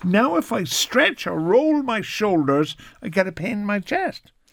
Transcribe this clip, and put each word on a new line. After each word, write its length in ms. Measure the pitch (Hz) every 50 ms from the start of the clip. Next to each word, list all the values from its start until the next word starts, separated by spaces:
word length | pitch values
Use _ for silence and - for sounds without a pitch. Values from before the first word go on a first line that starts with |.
| -
Now 320 | 180 180 208 247 294 349
if 160 | 330 - -
I 140 | - 214 180
stretch 600 | - - - - - - 247 220 196 - - -
or 140 | 175 175 160
roll 420 | 160 175 202 254 302 311 311 294
my 200 | 269 254 226 214
shoulders, 760 | 180 - - - 208 208 185 165 143 135 139 147 156 147 - - - - - _
I 60 | -
get 200 | - 160 190 185
a 40 | 190
pain 220 | - - 160 185 208 208
in 60 | 208
my 140 | 202 208 202
chest. 520 | - - 320 370 381 - - - - _ _ _ _ _